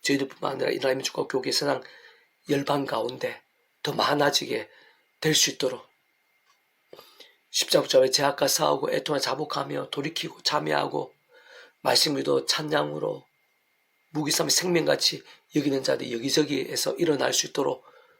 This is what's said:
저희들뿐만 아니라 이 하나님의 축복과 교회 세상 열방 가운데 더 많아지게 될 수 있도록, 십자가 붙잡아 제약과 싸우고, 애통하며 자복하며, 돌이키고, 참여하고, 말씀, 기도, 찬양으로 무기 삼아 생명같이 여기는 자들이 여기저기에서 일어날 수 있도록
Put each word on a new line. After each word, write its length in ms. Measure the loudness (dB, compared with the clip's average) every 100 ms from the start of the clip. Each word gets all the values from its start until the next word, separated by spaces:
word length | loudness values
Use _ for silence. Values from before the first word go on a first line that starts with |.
저희들뿐만 520 | -2 0 -2 -6 -6
아니라 180 | -2 -2
이 60 | 0
하나님의 260 | 0 0
축복과 360 | -2 -4 -2 -2
교회 120 | -2
세상 320 | 0 0 -2 -6 -20 -20 -20 _ _ -2
열방 360 | 0 0 -2 -2
가운데 580 | -4 -4 -6 -8 -8 _ _ _ _
더 100 | -4
많아지게 760 | 0 2 4 4 2 -2 -6 -6 -16 -20 _ _ _
될 160 | 2 4
수 160 | 2
있도록, 360 | 0 -4 -4 -12 _ _ _ _ _ _ _ _ _ _ -20 -20 -20 -20 _ _
십자가 340 | -2 2 2
붙잡아 240 | 4 4 6
제약과 380 | 4 2 2 0
싸우고, 440 | 2 2 0 0
애통하며 280 | -2 -2 -2
자복하며, 680 | -2 -4 -4 -6 -6 -6 -6
돌이키고, 520 | -6 -6 -6 -8 -6
참여하고, 680 | -2 0 0 0 0 -4 -6 _ _ -20 -20 -20 -20 _
말씀, 340 | 0 2 2 0
기도, 300 | 0 0 0
찬양으로 800 | -2 0 0 0 -4 -4 -6 -12 _ _ _ _ _ _ _ _
무기 200 | -4 0
삼아 180 | 0 2
생명같이 760 | 0 2 2 2 2 0 -2 -10 -20 _ 0
여기는 280 | 0 0
자들이 300 | 0 -2 -2
여기저기에서 840 | -4 0 2 2 0 -4 -4 -2 0
일어날 380 | 2 2 2
수 140 | 0 -2
있도록 360 | -2 -2 -2 -8 -20 _ _